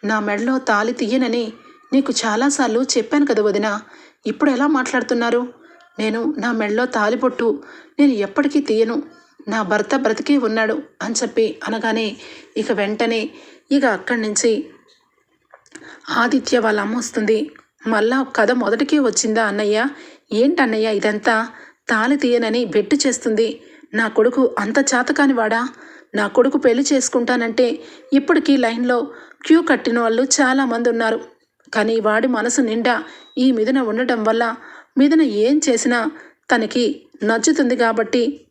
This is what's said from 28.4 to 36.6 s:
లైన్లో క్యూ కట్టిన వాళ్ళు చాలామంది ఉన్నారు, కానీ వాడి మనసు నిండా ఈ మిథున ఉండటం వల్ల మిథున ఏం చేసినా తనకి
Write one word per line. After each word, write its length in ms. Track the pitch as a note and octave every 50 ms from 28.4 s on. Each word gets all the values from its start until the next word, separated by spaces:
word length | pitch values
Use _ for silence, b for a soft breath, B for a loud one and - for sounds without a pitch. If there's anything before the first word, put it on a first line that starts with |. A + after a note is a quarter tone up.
| - - C#4 C4
లైన్లో 500 | B3 A3+ A3+ A#3 B3 B3 B3 A#3+ - - B B B B B B -
క్యూ 160 | - D#4 E4
కట్టిన 380 | E4 D#4+ C#4 - - B3 A#3 A#3+
వాళ్ళు 240 | A#3 A3+ A3+ A3+ C4
చాలామంది 680 | C4 - - C#4+ B3+ C4 C4+ C4+ B3 A#3 A#3 A#3+ A#3+
ఉన్నారు, 300 | A3+ A3+ A3+ A3 A3 - - - _ _ _ _ _ _ _ - -
కానీ 260 | A3+ G#3 A3 A3+ A3+
వాడి 280 | G3+ G#3+ G#3+ A3 A#3 C4
మనసు 340 | B3 A3 G#3+ A#3+ B3 -
నిండా 420 | C4 A3+ A3 A3+ A#3 B3 A#3+ G#3+ - B B B B B B -
ఈ 140 | B3+ C4
మిథున 280 | B3+ A3 G#3+ A3 C4 C4+
ఉండటం 420 | B3+ A3 G#3+ A3+ B3+ B3+ B3+ A3+ G#3+
వల్ల 320 | A3 A3+ A3+ A#3+ A3+ A#3 C4 B B B B B B _ -
మిథున 240 | C4+ C#4+ D#4+ D#4
ఏం 400 | D#4 B3+ G#3 G3+ G#3 A#3+ C#4+ D#4 D4+ D4
చేసినా 420 | B3 A3+ - - A#3+ A#3+ A3 G#3+ B B B B B B _ _ C4
తనకి 460 | A3+